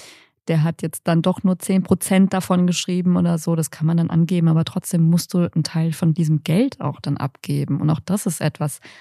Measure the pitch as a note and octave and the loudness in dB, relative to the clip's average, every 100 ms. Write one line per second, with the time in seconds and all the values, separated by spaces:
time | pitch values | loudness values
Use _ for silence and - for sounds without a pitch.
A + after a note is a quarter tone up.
0 | - - _ _ - D#3+ D#3+ D#3+ E3 - | -20 -20 _ _ -2 0 0 -2 -8 -6
1 | - E3 F3+ F3+ F#3 F3+ - F#3+ F#3 F#3 | 0 0 2 0 0 -2 0 -2 2 -2
2 | - F#3+ F#3+ F#3+ - F3+ F3+ F3 - F3+ | 2 4 4 2 0 0 2 0 -2 -2
3 | F3+ F3+ F3 E3 E3+ E3 D#3 - D#3 E3+ | 2 2 2 0 -2 -2 -4 -2 0 2
4 | E3 D#3+ E3 F3+ E3 D#3+ D#3+ - - F3 | 2 2 2 2 4 2 0 -4 -4 0
5 | D#3+ E3+ - F3+ E3+ - D3+ E3 E3 D#3 | 2 2 0 -2 0 -2 -2 -2 -2 0
6 | E3+ D#3 D#3 D#3 - E3 C4+ - - - | 0 0 0 0 0 0 0 -2 -8 -6
7 | D3 C#3+ C#3 - - C#3+ C#3 C#3 D3 D#3+ | -6 -4 -6 -8 -6 -4 -2 -2 0 -2
8 | - G3+ G3 - D#3+ - D3+ - - - | -2 -4 -4 -4 -4 -4 -6 -6 -16 -20